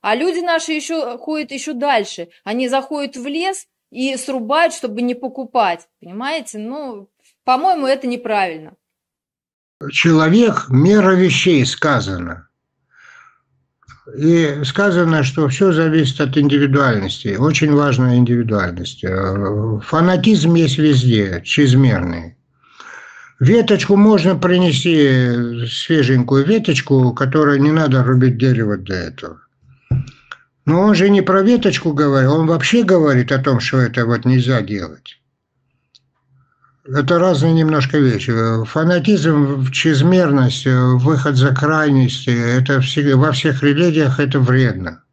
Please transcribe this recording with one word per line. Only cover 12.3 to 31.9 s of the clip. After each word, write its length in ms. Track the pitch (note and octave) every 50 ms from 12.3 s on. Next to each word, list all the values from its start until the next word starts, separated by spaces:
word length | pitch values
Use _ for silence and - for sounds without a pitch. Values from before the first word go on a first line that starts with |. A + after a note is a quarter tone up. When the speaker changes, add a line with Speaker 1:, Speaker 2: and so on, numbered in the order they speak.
| - E2+ - _ _ _ _ _ _ _ _ _ _ _ _ - _ - _ _ _ _ _ _ _ _ _ _ _ _ _ _ - _ _ C#3 C3+ B2+
Speaker 2:
И 440 | D3 D#3+ E3+ E3+ E3 D3 C#3+ D3 D3
сказано, 580 | C3 - - G3+ G3+ F3+ F3 F3 E3 D#3+ D#3 C#3
что 260 | C3 C3 - D#3 C#3+
все 240 | C3 - G3+ F#3+ E3+
зависит 460 | D#3 E3 D#3+ D#3 D#3+ D3+ C3 - -
от 180 | D3+ C3 C3+ D3+
индивидуальности. 960 | C#3+ C#3+ C#3 C#3+ C#3+ C#3 C3+ C#3+ C#3 C3 A#2 G#2 G2 F#2+ - - - G#2+ G2
Очень 380 | G2 C3 D3+ D3+ - D#3+ D3+ D3
важна 420 | C#3+ D3 C#3+ B2+ B2 B2+ B2+ B2
индивидуальность. 880 | B2 B2 A#2 B2 A#2+ A#2 A2 G#2+ G2+ F#2 F2+ F2 F2 F#2 - - - -
Э, 760 | F#2+ F#2 F#2+ F#2+ F#2+ F#2+ G2+ G2+ F#2+ G#2 G#2 G#2+ A2 A2 G#2 -
фанатизм 680 | - - D#3 E3 F3+ F#3 E3+ C3+ A3 G#3+ F3+ C#3+ E3 E3+
есть 240 | E3+ E3 D3 C3 D3+
везде, 640 | D3+ D3+ D3 B2+ A#2+ B2+ A#2 G#2+ G2+ F#2+ F#2 E2+ -
чрезмерный. 920 | - - - D3 C3 B2 C3 C#3 B2+ G#2+ F#2+ F2 F2+ E2+ E2+ E2+ E2+ - _ _ _ _ _ _ _ _ _ - - - - - - - - - - _ _
Веточку 580 | B2+ B2+ G3+ A#3 A3 - G#3+ - - - G3+
можно 380 | G3 G#3 G#3+ G#3+ G3+ D#3 F#3 F#3+
принести, 1300 | C#3+ C3 F3 F3+ F3+ F3+ F3 D3 C3 - F3 E3 D#3 D3 C#3 C3 B2+ B2+ B2 A#2+ A#2+ A#2+ A#2 A#2 A#2+ A#2+
свеженькую 800 | A#2 - - - - E3 D#3 C3+ B2+ C3+ B2 A#2+ A#2+ C3+ C3+ C#3
веточку, 680 | D#3+ G#3+ A3+ A3 - D#3 C3 - - C#3 C3 C3 B2 A#2+
которую 480 | - C#3+ C3 C3 D#3 D3+ C#3+ C#3+ C#3
не 100 | C#3 D3
надо 320 | D#3 D#3+ D#3+ C#3+ C3 C3 B2
рубить 360 | B2 C3 B2+ B2+ B2+ A2+ A2
дерево 400 | B2 C3 B2 A2+ A2+ G#2 G#2 F#2+
для 180 | F#2 F#2 F#2+
этого. 460 | F#2 E2+ D#2 - - - F2 - - _ _ _ _ _ _ - _ _ _ - - - - - _ _ _ - _ _ _ _ _ _
Но 160 | - D#3 F3
он 140 | F#3+ G#3+ G#3
же 160 | E3+ F#3 G3+
не 100 | G3+ G3
про 220 | F#3 F#3+ F#3 G3 G3
веточку 500 | G#3+ B3 A#3 A#3 G#3 - - - E3+